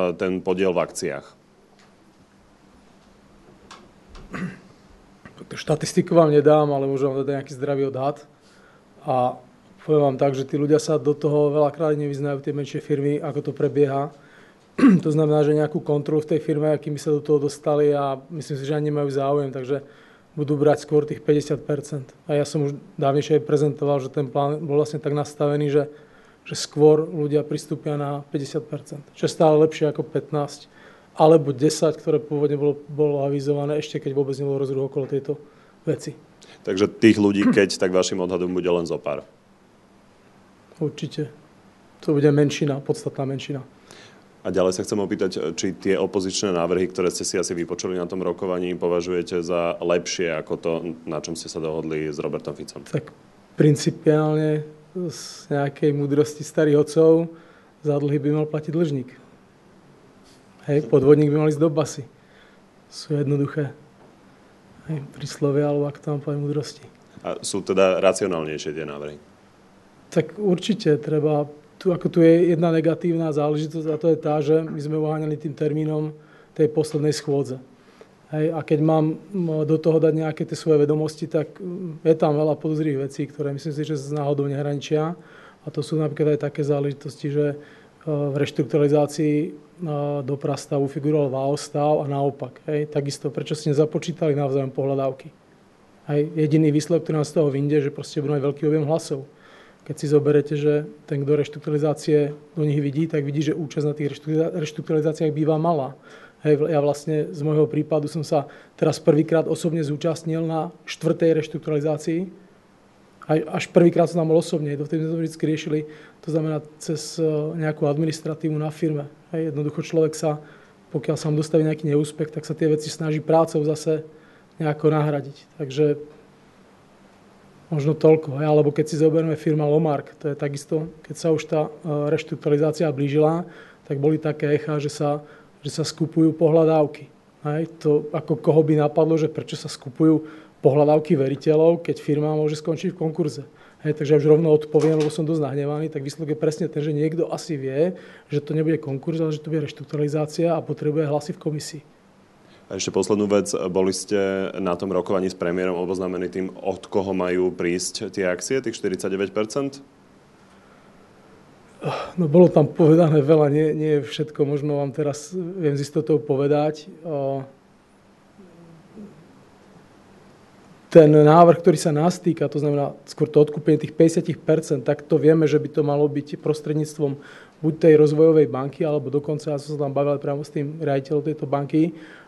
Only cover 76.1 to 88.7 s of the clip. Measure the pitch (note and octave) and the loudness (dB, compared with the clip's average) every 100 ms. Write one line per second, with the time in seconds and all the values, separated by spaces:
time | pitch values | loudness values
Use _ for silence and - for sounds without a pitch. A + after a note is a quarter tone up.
76.1 | D3+ - - - - D#3 D#3+ D3+ D3+ D3+ | -8 -20 -20 -10 0 0 2 -2 0 0
77.1 | C#3+ - C#3 B2 B2+ - _ _ - - | 0 -2 -2 -2 -8 -14 _ _ -20 -20
78.1 | _ - D#3 D#3 D#3+ - D3+ D#3 D#3+ D#3 | _ -8 -2 -2 -2 0 2 4 2 2
79.1 | D#3 - G3+ E3 D#3 D3+ D#3+ D#3+ D#3+ D#3 | -2 -6 -4 -2 -2 0 0 2 4 4
80.1 | D#3 D#3 D3 E3+ D3+ E3 D3+ D3 D3+ D#3 | 2 -2 -4 -6 -4 2 4 4 2 -2
81.1 | - D#3 D#3+ D3 - F#3 F3+ F3+ D#3 D#3+ | -6 -4 -4 -4 -8 -12 -10 -10 -4 0
82.1 | D#3+ D#3+ D3 D#3 D3 D#3+ D3+ D#3 C3+ C#3 | 2 2 2 0 -2 -2 -2 -2 -2 -4
83.1 | C#3 C#3+ - C#3+ C#3+ D#3+ C#3+ D3+ D3+ C#3 | -6 -10 -6 -8 -6 -8 -6 -6 -6 -6
84.1 | D3+ C#3+ C#3+ C#3+ C#3 C#3+ C#3+ - D3+ D#3 | -4 -2 0 -2 -2 -4 -4 -2 -2 -2
85.1 | F3 - - - - - D3+ C#3+ D#3 D3+ | -6 -14 -20 -20 -18 -12 -8 -4 -2 -2
86.1 | D3 D3+ D3 D3 D3+ C#3+ C#3+ C#3+ C#3 D3 | 0 0 0 -2 -4 -2 0 -2 -6 -12
87.1 | - D3 C#3+ D3 D3 - - - _ D#3+ | -10 -4 0 -2 -2 -12 -20 -20 _ -6
88.1 | D3 C#3+ C#3 C#3+ - C3 | -4 -2 -2 -2 -2 0